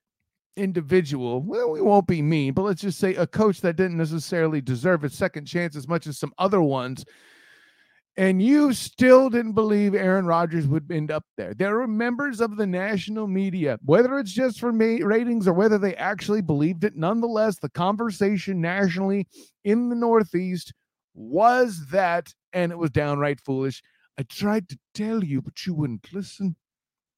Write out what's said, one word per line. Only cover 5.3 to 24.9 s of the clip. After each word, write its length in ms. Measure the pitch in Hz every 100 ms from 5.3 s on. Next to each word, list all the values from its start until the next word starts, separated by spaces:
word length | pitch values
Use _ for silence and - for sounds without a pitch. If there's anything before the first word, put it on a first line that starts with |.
| 156 143
chance 300 | 175 170 147
as 120 | 131
much 200 | 165 156
as 100 | 139
some 160 | - -
other 240 | 185 196
ones 440 | 156 135 127 131 - _ _ _ _ _ _ _ _ _ _ -
and 260 | 190 185
you 300 | 220 294 294
still 580 | 240 - - 254 254 262
didn't 220 | 233 226
believe 420 | 214 214 208 208
Aaron 320 | 202 190 190 180
Rodgers 400 | 165 170 165 143
would 240 | 156 143
end 200 | 165 151
up 140 | 156 - -
there. 180 | 90
There 220 | 104 190 220
were 100 | 254
members 540 | 214 240 240 285 214
of 160 | 233 208
the 100 | 202
national 640 | 180 196 208 202 214 214
media, 500 | 190 196 185 147 113
whether 360 | 131 170 247 277
it's 140 | 214
just 280 | 196 262 214
for 120 | 240
ma-, 320 | 226 220 226 185
ratings 420 | 226 240 233 185
or 60 |
whether 240 | 175 220 208
they 160 | 196
actually 480 | 175 180 202 - 214
believed 420 | 175 143 156 175
it, 120 | 208 180
nonetheless, 600 | 160 226 233 220 220 190
the 120 | 147
conversation 880 | - 180 208 233 185 202 202 180 190
nationally 680 | 165 185 196 170 196 202 190 - - _
in 240 | 202 220 240
the 60 |
Northeast 800 | 240 233 226 214 175 185 180 - - _ _ _
was 720 | - 110 151 226 247 247 175 139
that, 480 | 185 185 170 - - _
and 200 | 180 175
it 60 | 170
was 120 | 160
downright 500 | 139 147 143 147 143
foolish. 420 | - 131 135 127 - _ _ -
"I 60 |
tried 440 | 135 - 208 214 180
to 100 | 131 _